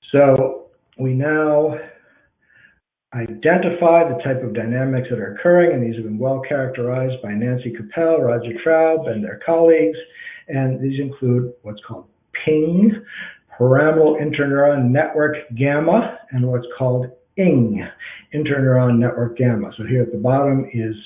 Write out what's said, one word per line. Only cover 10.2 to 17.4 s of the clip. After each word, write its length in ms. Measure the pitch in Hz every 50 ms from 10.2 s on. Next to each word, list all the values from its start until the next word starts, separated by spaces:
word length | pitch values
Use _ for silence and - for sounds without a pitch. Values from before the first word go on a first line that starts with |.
| - - - - - -
And 320 | 156 135 135 131 131 -
these 200 | 131 135 135 135
include 520 | 139 135 - - 135 127 120 123 123 120 - _ _
what's 180 | 104 104 - -
called 200 | - 113 - - _ _ _ _ _ _ - -
PING, 580 | - 156 156 156 160 170 180 208 233 - - - - - - - - - _ _ _ - -
pyramidal 600 | 120 127 131 139 147 156 160 160 156 151 156 -
interneuron 720 | 147 151 139 - 143 139 139 139 143 147 143 139 127 120
network 440 | 123 139 151 - - 156 151 151 - - - - 120 113
gamma, 640 | 135 143 143 147 156 165 170 233 240 - - - - _
and 180 | 131 127 123 127
what's 200 | 123 123 120 - - -
called 300 | 131 127 123 127 127 127 - _ _ _ _
ING, 480 | -